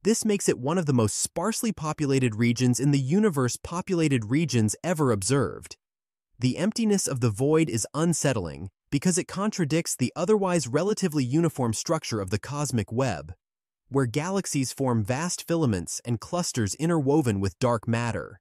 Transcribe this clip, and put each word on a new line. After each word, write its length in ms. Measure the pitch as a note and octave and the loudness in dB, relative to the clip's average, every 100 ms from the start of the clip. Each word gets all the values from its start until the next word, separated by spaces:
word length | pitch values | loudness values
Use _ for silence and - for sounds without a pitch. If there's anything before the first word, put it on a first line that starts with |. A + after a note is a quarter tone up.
This 220 | F#3+ A3+ | 2 0
makes 240 | A3 G3+ - | 2 0 2
it 100 | D3 | 0
one 200 | B2 F3+ | 0 0
of 80 | D3 | 2
the 60 | |
most 240 | B2+ G#2+ - | 2 2 0
sparsely 560 | - - F#3 A3+ A#3 | -4 -2 -2 -2 -2
populated 640 | F#3 D#3 - C#3+ C3+ B2+ G#2+ | -2 -6 -2 0 2 2 2
regions 420 | A#2+ A#2 B2+ A#2+ | 2 4 2 4
in 140 | C#3 | 4
the 80 | C#3+ | 2
universe, 560 | C3 F#3 G#3+ C#3+ B2 - | 2 2 2 2 -2 -2
populated 680 | - F3 F3+ F3 D#3+ C3+ G#2 | -8 -8 -4 0 2 2 2
regions 500 | C3+ E3 B2 G#2+ - | 0 2 2 2 0
ever 260 | D#3 E3+ C#3+ | -4 0 2
observed. 640 | G#2 F#2+ C#3 F#2+ G#1 - - _ _ _ _ _ _ | 2 2 2 0 -4 -16 -20 _ _ _ _ _ _
The 200 | B2+ G2+ | -2 0
emptiness 500 | F#3 - A3 G3 - | -2 0 2 2 0
of 120 | C3+ | 0
the 100 | A#2+ | 0
void 380 | G2+ C#3 D#3+ E3 | 0 2 2 2
is 200 | A#2 - | -2 -4
unsettling 800 | C#3 E3+ D#3+ D3 A#2+ E2+ C#2 F#2+ _ _ | 0 0 2 0 0 -4 -8 -14 _ _
because 300 | C#3+ F#3 F3+ | 0 2 0
it 80 | D3+ | -2
contradicts 680 | F3+ G#3 - D#3 D#3 E3+ - | -4 -4 -2 0 0 -2 -2
the 160 | B2 | -2
otherwise 540 | - F3+ G#3+ F#3+ F3 B2 | -2 2 2 4 0 0
relatively 560 | C3+ F#3+ G#3+ F#3+ D3+ | -2 0 0 0 0
uniform 500 | B2 D3 E3+ - A#2+ | 2 2 2 2 -2
structure 460 | G#2+ - D#3+ - A2 | -2 -2 -2 -2 -4
of 100 | F#2+ | -2
the 80 | G#2 | -4
cosmic 540 | - C#3+ D3 A#2 G2 | -4 -6 -2 -2 -2
web, 420 | A2+ C3 E2 D2+ F2+ _ _ _ _ _ | -2 -2 -2 -8 -18 _ _ _ _ _
where 180 | C3 C3 | 0 0
galaxies 680 | B2+ E3 G3 F3+ D3 B2+ | 0 -2 -2 -2 -2 -2
form 300 | - C3+ A#2 | -2 0 2
vast 420 | G2 B2+ F3 - | 0 -2 -2 -6
filaments 560 | - E3+ C#3+ F#2+ E2 - | -2 0 2 0 -2 -8
and 160 | A#2 A#2 | -4 -6
clusters 560 | - F3 F3 - G#2 - | -4 -4 -4 -2 -2 0
interwoven 640 | D#3+ E3 C3+ D3+ B2 G2+ | 0 2 2 2 2 0
with 180 | F#2+ - | -2 0
dark 300 | B2 A#2 - | 0 0 0
matter. 500 | A2+ A#2+ G2+ G#1+ - | -2 -2 -6 -8 -16